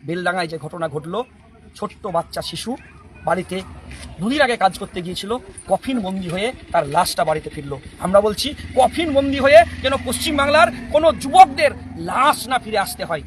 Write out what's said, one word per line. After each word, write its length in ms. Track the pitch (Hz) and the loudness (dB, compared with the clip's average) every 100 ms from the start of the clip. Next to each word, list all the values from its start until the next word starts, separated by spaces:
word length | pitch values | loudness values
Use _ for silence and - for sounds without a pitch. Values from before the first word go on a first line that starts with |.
বেলডাঙ্গায় 480 | 143 175 180 185 170 | -8 -4 -4 -2 -4
যে 40 | 160 | -6
ঘটনা 220 | 151 175 160 | -12 -8 -6
ঘটলো, 240 | 143 156 190 254 - - - - - | -6 -6 -8 -8 -12 -20 -20 -20 -12
ছোট্ট 260 | 156 - 208 170 | -12 -10 -4 -4
বাচ্চা 260 | 160 - - | -4 -8 -8
শিশু 220 | 165 220 247 - - - - - | -10 -8 -10 -12 -20 -20 -10 -4
বাড়িতে 280 | 180 180 170 - - - - - - | -2 -2 -8 -10 -16 -16 -16 -16 -6
দুদিন 200 | 196 285 269 | -4 2 2
আগে 100 | 233 | 2
কাজ 160 | 190 185 | 0 0
করতে 200 | 196 190 | -10 -8
গিয়েছিল, 280 | 175 175 196 240 - - - | -8 -8 -6 -6 -8 -20 -2
কফিন 280 | 190 - 254 | -2 0 -4
বন্দি 240 | 185 190 180 | -4 -6 -6
হয়ে 140 | 180 220 254 - | -4 -4 -6 -2
তার 140 | 170 147 | -2 0
লাশটা 280 | 151 180 - | 0 0 0
বাড়িতে 240 | 160 156 156 | 0 -2 -4
ফিরলো। 220 | 151 143 139 - - | -12 -10 -12 -12 -8
আমরা 200 | 180 196 | 2 4
বলছি 280 | 214 208 269 294 - | 4 -2 -6 -6 -6
কফিন 340 | - 254 269 330 277 | 2 2 2 0 0
বন্দি 220 | 277 277 | 0 2
হয়ে 160 | 269 302 349 - | 8 8 8 0
যেন 120 | 262 269 254 | -2 -2 -4
পশ্চিমবাংলার 600 | 262 330 294 277 302 339 254 - | -4 -2 0 2 6 4 2 -2
কোনো 140 | 294 320 220 | 2 2 0
যুবকদের 480 | 277 330 370 269 294 - - - 165 | 2 8 8 8 0 0 -14 -12 -6
লাশ 300 | 190 277 277 233 | 2 2 2 -2
না 80 | 254 | -4
ফিরে 180 | 214 214 | -2 -2
আসতে 200 | 190 - | -2 -6
হয়। 200 | 165 160 | -6 -6